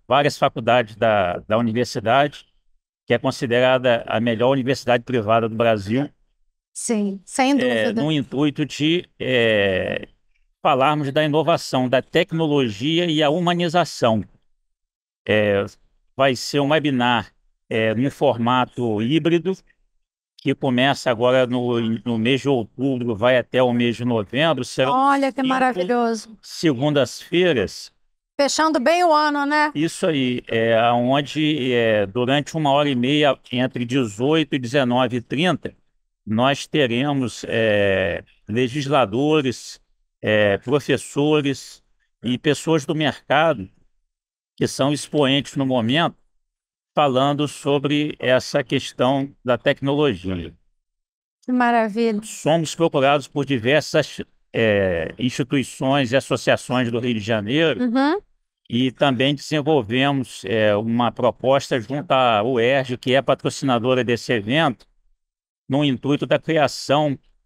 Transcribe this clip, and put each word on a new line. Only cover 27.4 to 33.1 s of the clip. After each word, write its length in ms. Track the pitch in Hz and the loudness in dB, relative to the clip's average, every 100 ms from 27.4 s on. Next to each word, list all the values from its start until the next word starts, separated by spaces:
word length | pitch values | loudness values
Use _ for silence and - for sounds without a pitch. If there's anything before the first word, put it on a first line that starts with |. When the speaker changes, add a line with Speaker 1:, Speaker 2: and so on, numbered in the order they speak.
| 180 135 90 - - _ _ _ _ - | 2 2 -2 -6 -18 _ _ _ _ -2
Speaker 2:
Fechando 380 | 277 - 311 302 | -2 2 0 2
bem 240 | 247 339 | 2 2
o 100 | 349 | 4
ano, 320 | 302 302 285 | 4 2 0
né? 280 | 285 302 302 | 0 0 0
Speaker 1:
Isso 320 | - 165 - 185 | 0 -4 -2 -2
aí, 360 | 151 127 123 - | 0 0 -2 -4
é, 340 | 113 113 113 117 | 0 2 4 4
onde, 800 | 120 123 135 139 151 151 151 127 | 2 2 0 0 -2 -2 0 0
é, 340 | 120 113 107 98 | 2 4 2 0
durante 500 | 110 123 143 139 160 | -2 0 0 -2 -4
uma 140 | 151 | 0
hora 180 | 139 147 | 2 2
e 60 | |
meia, 420 | 127 123 | 0 0